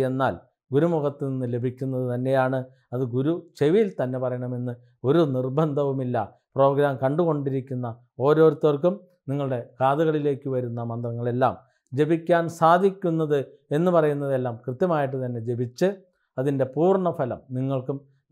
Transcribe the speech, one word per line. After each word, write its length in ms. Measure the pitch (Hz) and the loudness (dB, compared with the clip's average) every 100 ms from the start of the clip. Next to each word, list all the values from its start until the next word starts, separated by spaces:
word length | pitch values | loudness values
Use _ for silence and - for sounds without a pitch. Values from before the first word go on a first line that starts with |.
| 131 | 2
എന്നാൽ 260 | 131 127 87 _ _ - | 0 -2 -2 _ _ -2
ഗുരുമുഖത്ത് 520 | 135 170 165 143 139 139 | 0 2 0 -2 -4 -6
നിന്ന് 180 | 131 123 | -4 -4
ലഭിക്കുന്നത് 520 | 123 127 123 135 127 127 | -4 -4 -6 -6 -4 -4
തന്നെയാണ്. 440 | 123 127 135 131 131 127 _ - | -4 0 2 2 -2 -6 _ -10
അത് 100 | 123 127 | -6 -2
ഗുരു 200 | 123 143 170 - - | 0 0 -2 -6 0
ചെവിയിൽ 300 | 147 202 208 - | 2 4 2 -2
തന്നെ 180 | 127 127 | -4 -2
പറയണമെന്ന് 500 | 127 123 123 123 123 120 _ - | -4 -4 -6 -6 -6 -8 _ -6
ഒരു 160 | 123 165 147 | 2 2 2
നിർബന്ധവുമില്ല. 840 | 127 131 139 160 143 139 135 127 117 104 _ _ 135 | 0 -2 0 0 0 -2 -2 -4 -4 -6 _ _ 2
പ്രോഗ്രാം 380 | 135 139 143 127 | 2 4 0 0
കണ്ടുകൊണ്ടിരിക്കുന്ന 840 | 135 151 170 147 139 135 123 127 120 117 _ - | -2 0 0 0 -2 -4 -6 -8 -8 -10 _ -2
ഓരോരുത്തർക്കും 760 | 135 156 160 147 151 143 175 202 - _ - | 2 6 6 4 0 2 0 -2 -12 _ -8
നിങ്ങളുടെ 320 | 143 135 123 117 - | -4 -4 -4 -6 0
കാതുകളിലേക്ക് 680 | 131 143 160 151 143 135 135 | 0 2 2 2 0 -2 -4
വരുന്ന 320 | 127 120 117 | -4 -4 -6
മന്ത്രങ്ങളെല്ലാം 720 | 117 117 117 117 120 123 127 90 _ _ - | -6 -6 -6 -4 -2 2 2 0 _ _ -8
ജപിക്കാൻ 520 | 131 151 165 165 170 165 165 | -2 2 0 2 2 2 2
സാധിക്കുന്നത് 800 | 165 180 196 190 170 160 156 143 127 - - 147 | 4 6 4 0 -2 0 0 0 -2 -12 -4 0
എന്ന് 140 | 180 | 4
പറയുന്നതെല്ലാം 640 | 170 151 143 139 131 123 117 | 4 4 0 -2 -2 -2 -6
കൃത്യമായിട്ട് 520 | - 123 185 156 135 131 | -8 -2 0 0 -2 -4
തന്നെ 160 | 123 120 | -6 -6
ജപിച്ച് 480 | 113 120 120 - 185 196 _ _ _ - | -4 -4 -4 0 -2 -2 _ _ _ -4
അതിൻ്റെ 280 | 139 135 | -2 0
പൂർണ്ണഫലം 760 | 127 143 180 196 175 151 123 104 - | -2 2 2 4 0 -2 -6 -6 -8
നിങ്ങൾക്കും 480 | 127 135 131 123 139 _ _ - | -6 -4 -4 -4 -8 _ _ -8